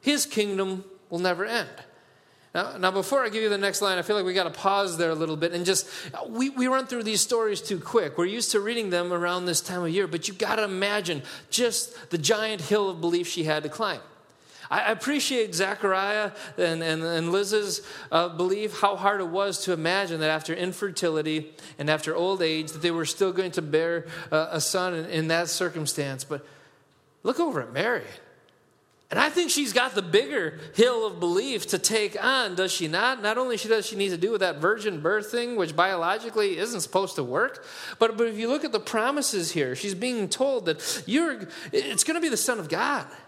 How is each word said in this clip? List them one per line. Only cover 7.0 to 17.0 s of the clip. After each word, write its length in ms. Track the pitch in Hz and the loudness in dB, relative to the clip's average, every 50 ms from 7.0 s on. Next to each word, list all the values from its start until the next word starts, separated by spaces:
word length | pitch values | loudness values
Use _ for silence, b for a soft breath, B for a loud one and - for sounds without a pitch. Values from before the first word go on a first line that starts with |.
| 226 | -2
these 180 | 214 214 196 | 0 0 0
stories 400 | - - 247 226 226 214 208 - | 2 2 2 2 2 2 0 -2
too 180 | - - 202 170 | -4 -4 -4 -4
quick. 380 | - - - 233 190 147 135 - | -4 2 2 2 2 2 0 0
We're 80 | 175 | 0
used 240 | 185 208 240 233 - - | 0 0 -2 -2 2 2
to 60 | 214 | 0
reading 300 | 202 214 233 233 220 196 | 2 2 -2 -2 0 0
them 240 | 180 175 175 175 180 | 0 0 2 2 0
around 320 | 170 170 175 180 180 180 | 0 0 0 0 0 0
this 160 | 180 170 - | 0 0 0
time 220 | - - 180 180 175 | -2 -2 -4 -2 -2
of 60 | 165 | 0
year, 180 | 165 196 196 175 | 2 2 0 0
but 200 | 160 170 - - | -2 -4 -4 -6
you 60 | 196 | -4
gotta 300 | 180 220 202 214 220 214 | -2 -2 0 2 0 0
imagine 580 | 202 190 185 196 202 208 208 190 165 170 143 135 B B B B B | 0 0 0 0 0 0 0 0 -2 -4 -4 -4 B B B B B
just 580 | - - 247 233 214 - - - - - - - | 0 2 2 2 2 0 -4 -6 -10 -18 -10 -4
the 80 | - 170 | -4 0
giant 440 | 147 143 220 208 220 220 220 190 | 2 4 2 4 2 -2 -2 -4
hill 280 | 156 - 208 214 202 196 | 0 2 2 4 4 2
of 120 | 180 165 | 0 0
belief 260 | 160 175 170 175 175 175 | 0 2 2 2 0 0
she 160 | - 175 160 | -2 -2 0
had 180 | 156 151 151 151 | 2 2 2 0
to 60 | 151 | -4
climb. 320 | - - 226 202 165 123 - - - - - _ B B B B B B B B | -4 -2 -2 -2 -2 -4 -8 -18 -20 -20 -20 _ B B B B B B B B
I, 80 | - 185 | 0 2
I 120 | 233 214 | 2 2
appreciate 600 | 220 220 - 254 294 285 262 - 262 247 220 208 170 | 0 0 0 0 0 0 0 0 2 0 0 0 0
Zechariah 760 | 165 196 190 202 202 - 202 190 190 196 202 208 214 214 202 - B B B 147 - | 0 0 0 0 0 2 2 2 2 2 2 0 0 -2 -2 -4 B B B -2 0
and, 240 | 180 170 165 165 | 0 2 2 0
and, 220 | 165 165 160 160 | 0 -2 0 0